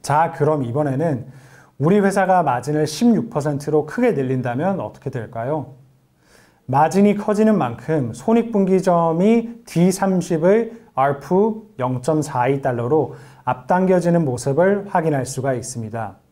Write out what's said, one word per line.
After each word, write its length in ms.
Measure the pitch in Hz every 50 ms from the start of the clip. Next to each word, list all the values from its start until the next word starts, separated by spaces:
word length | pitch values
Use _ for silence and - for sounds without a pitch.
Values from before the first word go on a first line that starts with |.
자, 300 | - - 139 151 165 160 -
그럼 280 | - 147 147 160 147 127
이번에는 600 | 117 117 147 151 143 131 131 160 170 143 113 - - - - - - - - - _ _ _
우리 200 | 135 160 196 208
회사가 440 | 196 196 185 202 190 185 185 180
마진을 440 | 170 147 123 127 120 143 151 151 151
십육 440 | 147 - - 240 240 226 175 - -
퍼센트로 560 | - 151 135 151 143 135 - - 147 151 147
크게 260 | 151 - - 247 247
늘린다면 680 | 196 143 131 127 131 127 117 127 120 127 160 190 196 165
어떻게 300 | 110 107 - - - 139
될까요? 640 | - 123 110 101 - 113 113 131 151 156 135 - - - - _ _ _ _ _ _ _ _ _ _ _ _ _ _ _ _
마진이 500 | - 131 139 156 165 170 196 202 208 202
커지는 400 | 208 202 - 214 196 220 220 214
만큼 560 | 185 139 120 117 117 - - 160 160 131 113
손익분기점이 1500 | - - - - 226 226 226 233 226 202 196 185 190 185 180 190 175 170 170 165 165 165 185 214 226 233 233 233 - - -
디삼십의 1080 | - - 165 175 190 185 190 196 196 190 180 - - 180 156 156 180 202 226 233 226 - - - _ _
알프 800 | - 135 143 139 139 - - 180 190 208 220 214 220 - - _ -
영점사이 840 | 123 127 131 127 127 - 156 156 143 151 - 127 120 135 139 139
달러로 520 | 139 135 123 120 117 120 151 156 135 - - - - - - - _
앞당겨지는 800 | 123 127 - - - 185 180 185 185 185 180 165 170 170 170 165
모습을 600 | 139 120 160 - 147 135 147 175 190 202 196 196 -
확인할 380 | - 185 160 160 147 135 123
수가 280 | - - 135 123 139 131
있습니다. 640 | 120 120 - - 120 113 110 107 117 110 98 90 _ _ _